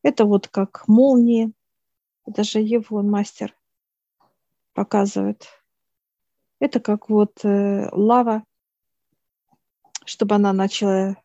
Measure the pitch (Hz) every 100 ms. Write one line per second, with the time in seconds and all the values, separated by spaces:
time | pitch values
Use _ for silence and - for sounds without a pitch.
0 | 285 - 208 202 - - 196 - - 220
1 | 269 254 233 233 226 - _ _ _ _
2 | _ _ - 214 208 214 214 233 214 214
3 | 202 208 208 - 208 _ _ _ _ _
4 | _ _ _ _ _ _ _ - 202 208
5 | 202 196 196 214 - _ _ _ _ _
6 | _ _ _ _ _ _ 285 240 220 208
7 | - 214 208 _ 208 202 202 196 - -
8 | 214 247 233 220 - _ _ _ _ _
9 | _ _ _ _ _ _ _ _ _ -
10 | - - 202 208 202 190 196 - 202 190
11 | 190 196